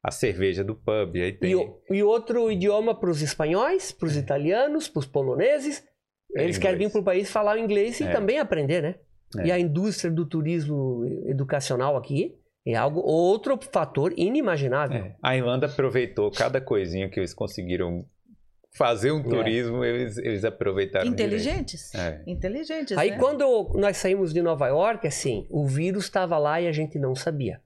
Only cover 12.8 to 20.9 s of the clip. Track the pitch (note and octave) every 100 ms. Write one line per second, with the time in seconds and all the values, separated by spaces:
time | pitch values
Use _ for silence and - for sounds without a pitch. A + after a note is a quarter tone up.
12.8 | C3 D#3 - D#3 F3 G#3+ C#4 C4 - F#3+
13.8 | D3+ - D#3 - F3 C#4 A#3+ D#3+ C3+ C3
14.8 | C#3+ A#2+ F#2+ - C3 C3 A#2+ B2+ C#3+ C3+
15.8 | C3 A#2 B2 - G#2 - A#2 C3 C3 G#2+
16.8 | F2+ F#2 F#2+ G2 F#2 - F#2+ - F2+ F2+
17.8 | F2+ F2 - _ _ - - _ _ -
18.8 | B2+ A#2+ A#2+ D#3 C3 A#2 A2+ A2+ A#2+ A#2+
19.8 | A#2+ A#2+ B2 G#2 - G#2 A2 - G2+ F#2+
20.8 | F#2+